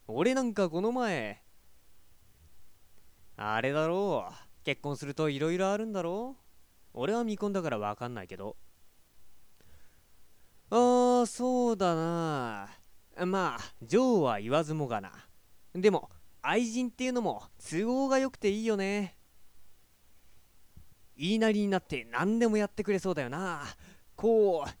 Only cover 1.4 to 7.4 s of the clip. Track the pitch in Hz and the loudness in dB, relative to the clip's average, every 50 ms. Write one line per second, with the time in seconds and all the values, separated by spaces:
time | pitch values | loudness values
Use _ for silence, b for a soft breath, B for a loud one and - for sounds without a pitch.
1.4 | _ - - - - - - - - - - - - - - - - - - - | _ -20 -20 -20 -20 -20 -20 -20 -20 -20 -20 -20 -20 -20 -20 -20 -20 -20 -20 -20
2.4 | - - - - - - - - - - - - - - - - - - - - | -20 -20 -18 -16 -16 -18 -18 -20 -20 -20 -20 -20 -20 -20 -20 -20 -20 -18 -12 -6
3.4 | 104 107 107 113 123 135 143 156 156 160 175 190 202 196 151 113 92 87 B B | -4 -2 0 0 0 2 2 2 2 2 0 0 0 0 0 -2 -2 -6 B B
4.4 | B - - - - 147 135 - - 143 139 - 147 139 143 - 156 151 139 135 | B -20 -20 -8 -6 -6 -6 -4 -4 -6 -6 -6 -6 -6 -4 -2 0 0 0 0
5.4 | 151 165 175 180 190 190 202 208 226 226 202 190 165 170 180 214 240 262 269 - | 0 0 0 2 2 0 0 0 -2 -4 -4 -4 -4 -4 -4 -4 -6 -8 -10 -14
6.4 | _ - - - - _ _ - - - - 117 127 175 220 240 240 220 208 196 | _ -20 -20 -20 -20 _ _ -20 -20 -16 -8 -4 -2 0 0 0 0 -2 -2 -2